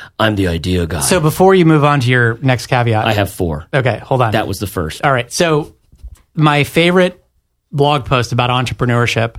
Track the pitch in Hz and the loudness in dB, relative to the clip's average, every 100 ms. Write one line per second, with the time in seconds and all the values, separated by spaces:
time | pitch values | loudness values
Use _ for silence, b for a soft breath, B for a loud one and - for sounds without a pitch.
0 | B - 110 101 92 82 92 90 82 82 | B -2 0 0 -2 -2 -2 -2 -2 -4
1 | 69 185 151 151 190 190 160 156 147 143 | 0 0 0 2 4 6 4 4 2 2
2 | 120 127 117 117 135 123 - 127 117 110 | 2 2 2 0 0 -2 0 0 0 0
3 | 113 104 92 - 90 76 - 147 123 110 | 0 0 -2 -4 -6 -6 -6 -2 -2 -4
4 | - 127 117 110 101 - 101 95 78 - | -2 0 0 0 -4 -6 -8 -6 -8 -4
5 | 151 131 123 - 170 151 151 - _ - | -2 -2 -2 -2 0 0 -4 -14 _ -20
6 | - - _ - 151 147 139 170 170 180 | -20 -20 _ 0 2 2 0 2 2 4
7 | 180 - _ _ _ _ _ 147 143 147 | 2 -2 _ _ _ _ _ 0 0 0
8 | 117 131 120 123 123 123 123 - 123 120 | 0 -2 0 -2 0 0 -2 -4 -2 0
9 | 117 - 113 | 0 -2 -4